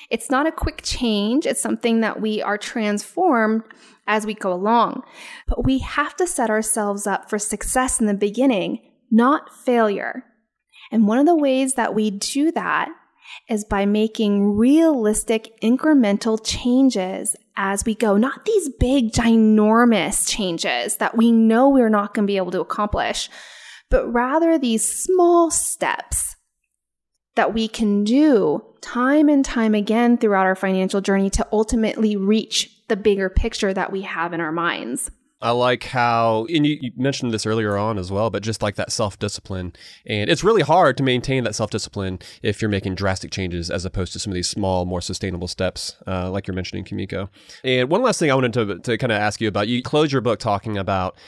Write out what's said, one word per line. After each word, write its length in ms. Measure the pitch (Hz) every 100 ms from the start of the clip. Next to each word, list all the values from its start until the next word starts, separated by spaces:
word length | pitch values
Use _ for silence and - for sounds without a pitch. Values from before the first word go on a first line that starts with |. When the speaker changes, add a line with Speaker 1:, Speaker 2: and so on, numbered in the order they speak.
| -
Speaker 1:
It's 200 | 226 -
not 160 | 262 311
a 60 |
quick 300 | 320 311 -
change. 600 | - - 240 208 208 277
It's 160 | 294 247
something 420 | 220 220 233 226
that 180 | 220 -
we 200 | 214 214
are 160 | - 208
transformed 1080 | - 240 214 208 - - 370 233 220 220 - - - _ -
as 200 | 214 214
we 80 |
go 180 | 208 196
along. 500 | 180 202 233 175 - - - - - -
But 160 | -
we 160 | 262 262
have 360 | - - 294 -
to 80 | 359
set 220 | - 226
ourselves 540 | 214 220 233 202 202
up 240 | 202 190 -
for 120 | 214
success 600 | - 208 - 254 254 -
in 60 | 208
the 80 |
beginning, 640 | 202 208 233 269 202 170 226 _ _ -
not 420 | 220 247 311 -
failure. 720 | - - 240 220 196 - 254 - _ _ _ _ - -
And 160 | 226 208
one 100 | 240
of 80 | 302
the 100 | 330
ways 380 | 277 262 269
that 200 | 247 220
we 160 | 220 214
do 420 | 202 - 277 311
that 380 | 233 175 156 294 - _ _ - - -
is 160 | 214
by 220 | - 202 202
making 680 | 214 220 220 208 202 202 202
realistic 1040 | 247 311 330 269 214 220 - 220 - -
incremental 800 | 214 254 311 285 208 208 226 220
changes 920 | - - 247 254 269 214 185 190 - - _ -
as 280 | 196 202
we 100 | 226
go, 220 | 208 220 202
not 280 | 262 -
these 240 | - 427 311 -
big, 320 | 247 277 220
ginormous 1160 | - 233 226 220 214 214 226 240 208 156 - -
changes 680 | - 185 165 185 120 208 -
that 200 | 220 233
we 140 | 233
know 380 | 226 220 226 277
we're 200 | 269 226
not 260 | 208 202
gonna 120 | 220 202
be 120 | 196
able 120 | 180
to 100 | 180
accomplish, 680 | - - 208 175 113 - - - - - - - -
but 220 | - -
rather 460 | 240 254 311 330 320
these 300 | 247 220 -
small 640 | - - 370 349 339 330
steps 840 | - - - 127 - - - - - _ _ _ _ _ _ _ _ _ -
that 180 | 170
we 140 | 220 220
can 340 | - 214 202
do 600 | 208 262 311 220 156 147 - -
time 480 | - 254 254 302 294
and 160 | 285
time 300 | 269 240 220
again 440 | 214 208 220 240 240
throughout 280 | 220 196 185
our 100 | 190
financial 440 | 190 190 190 196
journey 300 | 202 196 196
to 160 | - -
ultimately 640 | 214 220 233 220 - 220 202
reach 680 | 196 220 - - - _ -
the 80 | 202
bigger 320 | 208 196 190
picture 440 | - 233 - 196
that 200 | 190 -
we 100 | 190
have 300 | 196 170 170
in 80 | 170
our 120 | 156
minds. 580 | 170 170 - 113 131 - - _ -
Speaker 2:
I 100 | 117
like 320 | 120 123 123
how, 600 | - 127 120 117 113 110 117
and 160 | 165 147
you, 100 | 147
you 100 | 127 -
mentioned 360 | 135 135 123
this 140 | 110 110
earlier 280 | 113 104 101
on 180 | 107 104
as 160 | 90
well, 160 | 98 110
but 140 | 98
just, 180 | 107 107
like, 140 | 104
that 180 | 104 -
self-discipline. 800 | - 104 - 107 - - 92 90 - - -
And 240 | - 104 107
it's 160 | 170
really 160 | 190 220
hard 380 | 143 175 151 131
to 40 |
maintain 420 | 131 123 135 131
that 100 | 113
self-discipline 640 | 104 107 110 - 101 95 92 - -
if 180 | 107 101
you're 100 | 107
making 260 | 98 98 90
drastic 340 | 98 95 78
changes 400 | - 92 87 85
as 160 | 95 90
opposed 260 | 95 90
to 60 | 101
some 140 | 104
of 20 |
these 160 | 90 87
small, 340 | 107 98 92
more 160 | 90 90
sustainable 480 | - 90 98 87 90
steps, 480 | - 92 - - - -
uh, 240 | 92 92
like 160 | 98 101
you're 80 |
mentioning, 300 | 92 92 95
Kimiko. 460 | 92 101 98 92 98 _ - -
And 240 | 131 127 127
one 140 | 190
last 160 | 254 -
thing 120 | 156
I 40 |
wanted 180 | 135 123
to, 260 | 120 104 87
to 180 | - 110
kinda 160 | 123
ask 260 | 104 107 -
you 80 | 107
about, 180 | 101 104
you 160 | 123
close 300 | - 151 156
your 80 | 135
book 200 | 117 104
talking 360 | 113 101 113 101
about 400 | 95 95 92 -